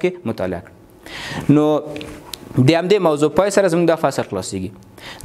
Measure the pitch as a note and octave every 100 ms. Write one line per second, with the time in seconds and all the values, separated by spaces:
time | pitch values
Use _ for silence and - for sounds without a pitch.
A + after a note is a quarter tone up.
0 | F3+ F3+ A2+ A2 F#2 F2+ - - - -
1 | - - - - - D3 D3+ D3 - -
2 | - - - - - - C3 E3 F3 G#3
3 | E3+ D3 D3+ D3+ G3+ G3 G3 E3 E3+ D#3+
4 | D3 C3 A2+ G2 F#2+ G2 F#2 - - -
5 | - -